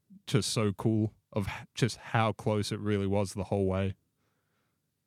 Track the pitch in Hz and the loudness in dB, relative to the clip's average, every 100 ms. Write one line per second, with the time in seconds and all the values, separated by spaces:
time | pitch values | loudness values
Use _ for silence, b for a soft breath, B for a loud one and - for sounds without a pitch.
0 | _ - - 110 - - 107 95 113 110 | _ -20 -2 0 0 0 0 0 2 2
1 | 107 - _ 110 95 - - - 113 - | 0 -4 _ -6 -4 -6 -10 -2 -2 -2
2 | - 120 113 104 117 107 98 107 104 101 | -2 2 2 0 0 0 0 -4 0 0
3 | 98 98 98 104 92 101 95 92 98 - | 2 0 0 -4 -2 0 2 2 0 -4
4 | _ _ _ _ _ _ _ _ _ _ | _ _ _ _ _ _ _ _ _ _